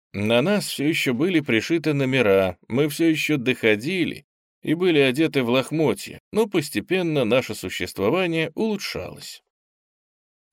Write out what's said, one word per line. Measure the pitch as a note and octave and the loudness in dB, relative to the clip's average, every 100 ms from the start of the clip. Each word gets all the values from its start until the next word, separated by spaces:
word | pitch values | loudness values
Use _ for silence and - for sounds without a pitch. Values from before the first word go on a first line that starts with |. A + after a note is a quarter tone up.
| _ | _
На | G2 G#2 A#2 | -6 2 2
нас | D#3+ G#3 - | 4 0 -2
все | - C#3 | -4 -2
еще | D#3+ C#3 | 0 -2
были | A#2+ F3 E3+ | 0 0 0
пришиты | D3 A2+ - E3 D#3 | 2 0 2 -2 0
номера, | C#3+ C3 C3 G#2+ G2 F#2+ F2+ _ | 0 0 2 4 4 4 -2 _
мы | A#2 D3+ | 0 0
все | D3 E3 | 2 2
еще | D#3 - D3+ | 2 0 0
доходили | A#2+ B2+ A2+ G#2 C3 F#3+ B2+ - - _ _ _ | 0 2 2 2 0 -2 -2 -4 -16 _ _ _
и | - | -4
были | D#3 F#3 D#3 | 0 2 4
одеты | C3+ B2+ D#3+ C#3+ | 2 2 0 2
в | A#2 | 2
лохмотья, | B2+ B2+ D3+ D3 G2 - - _ | 0 0 0 0 0 -6 -16 _
но | G3+ A3+ | -2 0
постепенно | F#3 C#3+ G#2 - F#3 F3 D3+ A2+ | 0 -2 -6 -2 -2 0 0 2
наше | B2+ - | 0 0
существование | G#2+ F#2 - F2 - G2 E3+ F#3 D#3+ D#3+ - | -8 -8 -6 -8 -2 0 0 0 -2 -4 -4
улучшалось. | A3 G3+ - - - - - - _ _ _ _ _ _ _ _ _ _ _ | -4 -4 -6 -10 -10 -14 -18 -18 _ _ _ _ _ _ _ _ _ _ _